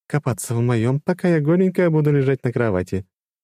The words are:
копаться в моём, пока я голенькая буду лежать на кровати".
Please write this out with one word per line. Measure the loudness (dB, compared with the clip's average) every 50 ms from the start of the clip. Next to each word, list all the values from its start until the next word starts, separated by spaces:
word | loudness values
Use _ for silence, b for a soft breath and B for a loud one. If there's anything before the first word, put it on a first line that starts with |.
| _ -6
копаться | -6 -4 -2 -2 -4 -4 -6 -4 -4
в | -2
моём, | 0 0 0 0 0 0 -2 -2
пока | -2 -4 -4 -2 0 0
я | 2 2
голенькая | 2 2 2 2 2 0 2 0 0 2
буду | 2 2 2 2
лежать | 2 2 2 0 0 -2 -2
на | -4
кровати". | -2 0 0 0 0 -2 -2 -2 -4 -6 -6 -10 _ _ _ _ _ _